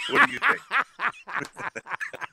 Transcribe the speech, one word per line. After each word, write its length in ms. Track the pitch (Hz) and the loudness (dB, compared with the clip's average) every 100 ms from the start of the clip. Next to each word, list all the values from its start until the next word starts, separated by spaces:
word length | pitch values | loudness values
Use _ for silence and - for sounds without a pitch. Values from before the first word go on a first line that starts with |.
| - | 6
What 180 | - 262 | 4 4
do 60 | |
you 60 | 247 | 4
think? 200 | 262 - - | 2 0 0
<laughs> 1160 | 247 - - 208 - - - - - 202 110 - 185 - - - | -2 -2 -4 -6 -6 -10 -8 -8 -8 -10 -10 -8 -8 -8 -8 -12